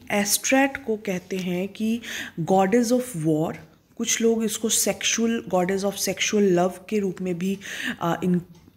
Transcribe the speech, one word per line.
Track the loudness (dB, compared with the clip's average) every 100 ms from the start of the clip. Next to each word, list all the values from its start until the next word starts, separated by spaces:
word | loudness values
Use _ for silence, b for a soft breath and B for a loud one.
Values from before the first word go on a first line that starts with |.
| -4
एस्ट्रेट | -2 0 0 2 4 2 0
को | -6 -6
कहते | -4 -6 -6 -6
हैं | -4 -4 -4
कि | -4 -2 -2 B B B B
goddess | 2 4 4 4 4
of | 2 0 -2 0
war, | 2 0 -4 -16 _ _ -8
कुछ | -4 2
लोग | 2 2
इसको | 0 -2 -2
sexual, | 0 0 0 -2 0 0 0 0
goddess | 0 2 0
of | -2
sexual | -2 -4 -2 0 4 4 6
love | 2 -2 -4
के | -2
रूप | -2 -2
में | -4 -2
भी, | -2 -4 B B B B
अ, | -2 0
इन, | 2 0 0 -14 -18